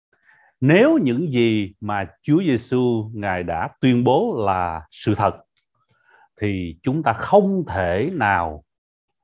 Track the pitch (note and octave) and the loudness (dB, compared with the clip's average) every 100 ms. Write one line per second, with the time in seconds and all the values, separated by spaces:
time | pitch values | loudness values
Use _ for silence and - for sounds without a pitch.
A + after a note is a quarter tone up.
0 | _ _ _ _ _ _ C3 F3+ C#4 D#4+ | _ _ _ _ _ _ 4 6 6 4
1 | C#3 A#2+ E3+ B2 A#2 G#2+ G2 - G#2 G2+ | 0 -2 -2 2 2 0 -4 -8 -8 -6
2 | F#2+ _ - D#3 F3+ A#2+ - B2+ B2 A2+ | -8 _ 0 0 2 -2 -2 0 0 -2
3 | G#2+ A2+ G2+ F2+ F2 E2 A2 - C3 A#2+ | -4 -6 -4 -4 -4 -6 -6 0 2 2
4 | B2+ C#3 A#3 C#3+ G2 F#2 F2 D#2+ - - | 2 2 0 -2 -2 -2 -4 -6 -12 -6
5 | A2+ G#2 G2 - _ _ _ _ _ _ | -4 0 0 -2 _ _ _ _ _ _
6 | _ _ _ _ G#2 F#2+ E2+ D2+ B2 D#3 | _ _ _ _ -6 -4 -8 -8 -6 -2
7 | C3+ A2 - G3+ G3 F#3+ - G2 F2+ F#2 | -2 -4 2 4 4 0 -2 -2 -2 -2
8 | D3 F3 G#2 F#2 E2 D2+ - _ _ _ | -2 0 0 0 -2 -8 -18 _ _ _
9 | _ _ | _ _